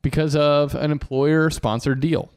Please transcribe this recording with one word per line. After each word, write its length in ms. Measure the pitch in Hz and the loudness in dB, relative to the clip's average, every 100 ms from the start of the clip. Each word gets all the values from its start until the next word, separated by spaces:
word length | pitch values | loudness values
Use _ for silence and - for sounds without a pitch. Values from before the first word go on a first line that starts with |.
because 320 | 147 156 156 | -2 0 0
of 400 | 147 147 147 143 | 2 2 2 0
an 160 | - 151 | -2 -2
employer-sponsored 1080 | 147 - 135 143 156 156 - 113 113 143 131 | -4 -4 0 2 2 2 0 -4 -2 -2 -2
deal. 300 | 156 156 - | 0 -2 -4